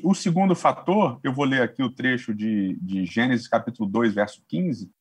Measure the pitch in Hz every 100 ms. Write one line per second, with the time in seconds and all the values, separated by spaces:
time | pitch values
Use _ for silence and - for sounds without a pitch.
0 | 175 190 185 170 190 175 147 - - 202
1 | 165 120 139 131 139 131 117 - 127 -
2 | 127 123 120 104 107 107 95 - 92 95
3 | 90 - 127 120 - 113 120 - 104 107
4 | 117 101 104 - - 160 180 110 92 _